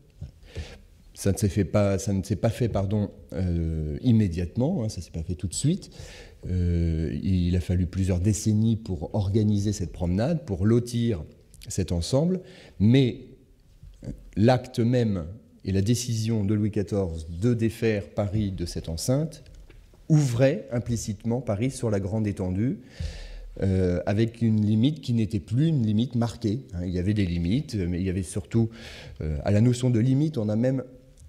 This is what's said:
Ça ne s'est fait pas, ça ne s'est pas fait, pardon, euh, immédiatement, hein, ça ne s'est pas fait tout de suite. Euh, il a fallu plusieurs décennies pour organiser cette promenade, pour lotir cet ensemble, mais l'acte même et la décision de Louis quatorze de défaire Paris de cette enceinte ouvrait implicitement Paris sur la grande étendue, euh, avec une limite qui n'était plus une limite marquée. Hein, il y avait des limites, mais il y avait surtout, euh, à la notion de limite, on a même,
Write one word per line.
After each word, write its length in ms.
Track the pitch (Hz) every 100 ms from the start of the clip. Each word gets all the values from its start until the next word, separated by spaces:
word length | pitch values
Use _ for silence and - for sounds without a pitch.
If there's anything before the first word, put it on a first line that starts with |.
| - - - - - - - - - - -
Ça 180 | - 101
ne 60 | 90
s'est 120 | 101
fait 160 | 107 90
pas, 340 | 104 101 98
ça 140 | -
ne 100 | 98
s'est 120 | - 98
pas 140 | 117
fait, 200 | - 117
pardon, 420 | 101 95 107 101 - -
euh, 680 | 80 90 85 82 80 76 71
immédiatement, 840 | 127 113 104 82 85 113 135 185
hein, 60 | 110
ça 120 | 90
ne 20 |
s'est 80 | -
pas 100 | 82
fait 140 | 80 87
tout 120 | 92
de 60 |
suite. 380 | - 139 190 - - - - - - -
Euh, 680 | 90 87 85 85 80 78 71
il 340 | 98 92 87 90
a 60 |
fallu 240 | - 90 87
plusieurs 360 | 92 92 87
décennies 540 | 104 95 110 107 113 110
pour 380 | - 82 76
organiser 580 | 107 98 107 107 101 104
cette 200 | 101 85
promenade, 540 | - 87 92 131 165 -
pour 200 | 92 104
lotir 580 | 120 120 117 117 90 76 - _ - -
cet 240 | - 90
ensemble, 500 | 85 85 131 170 185 - - - -
mais 480 | 104 131 123 - - - - _ - - - - - - - -
l'acte 440 | 113 123 127 -
même 480 | 113 127 113 95 78 107 - -
et 80 | -
la 100 | 95
décision 640 | 101 120 - 110 110 113
de 100 | 101
Louis 180 | 107 104
quatorze 540 | 104 92 101 92 80 78
de 240 | 85 120
défaire 560 | 117 113 - 113 104 -
Paris 420 | - 101 107 101
de 140 | 87 87
cette 240 | 82 78
enceinte 560 | 82 - 135 156 - - - - - - - -
ouvrait 580 | 151 139 117 135 185 -
implicitement 680 | 120 107 117 - 98 113 120
Paris 320 | 127 101 131
sur 180 | - 117
la 120 | 101
grande 260 | 95 110 104
étendue, 520 | 98 92 92 123 196 - - - - - - - -
euh, 400 | 98 95 92 87 -
avec 360 | 104 113 -
une 240 | 113 107 104
limite 340 | 110 131 156
qui 140 | -
n'était 260 | 117 107 104
plus 280 | - 117 160
une 180 | 147 110
limite 300 | 104 131 117
marquée. 500 | 117 - 107 120 -
Hein, 120 | 87 90
il 40 |
y 100 | 90
avait 140 | 90
des 120 | 107 92
limites, 500 | 85 85 123 156 104
mais 260 | 87 87
il 40 | 92
y 40 |
avait 140 | 90
surtout, 460 | 92 104 - 117 113 - - - - -
euh, 160 | 78 73 -
à 60 |
la 100 | 101
notion 280 | 120 120 127
de 100 | 117
limite, 380 | 127 135 156 151
on 120 | 107
a 80 | 107
même, 260 | 127 135 - - - -